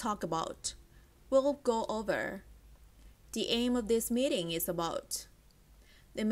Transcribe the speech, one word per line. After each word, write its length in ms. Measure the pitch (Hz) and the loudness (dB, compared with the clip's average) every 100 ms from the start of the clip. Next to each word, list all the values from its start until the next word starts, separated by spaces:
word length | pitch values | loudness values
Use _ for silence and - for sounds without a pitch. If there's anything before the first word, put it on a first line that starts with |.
| 233 | 0
talk 140 | 208 165 | -2 -2
about, 320 | 160 - - - - - - - - - | -2 -4 -6 -10 -10 -16 -20 -20 -20 2
we'll 280 | 269 269 277 - | 4 4 2 2
go 80 | 226 - 220 | 0 0 -2
over. 240 | 208 139 - 196 - - - - - - - - - 226 | 0 0 0 -4 -12 -20 -20 -20 -20 -20 -20 -20 -10 -6
The 100 | - 233 | 0 0
aim 120 | 247 247 | 2 0
of 60 | 208 | 2
this 120 | 233 - 240 | 2 2 2
meeting 280 | 277 254 170 165 | 2 2 0 -2
is 80 | 180 165 | -2 -2
about. 360 | 165 - - - - - - - - - - - - - | -2 -2 -6 -8 -10 -20 -20 -20 -20 -20 -20 -20 -12 -4
The 80 | 214 | 0